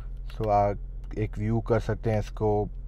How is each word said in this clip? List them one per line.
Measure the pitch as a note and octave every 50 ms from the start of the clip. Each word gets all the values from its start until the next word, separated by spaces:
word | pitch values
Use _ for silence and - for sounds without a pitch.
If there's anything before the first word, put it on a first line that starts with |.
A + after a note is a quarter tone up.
| - - - - - -
So | - - A2 G#2+
आप | G2+ G2+ G2+ G2+ G2+ - - - - - - - - G#2
एक | A2 - - G#2+
view | G#2 A2 A2+ A2+
कर | - - A#2 G#2+
सकते | - - G#2+ - - A2+
हैं, | A2 G#2+
इसको, | G#2 - - - A2 G#2+ G#2 G#2 G2+ F2 - - -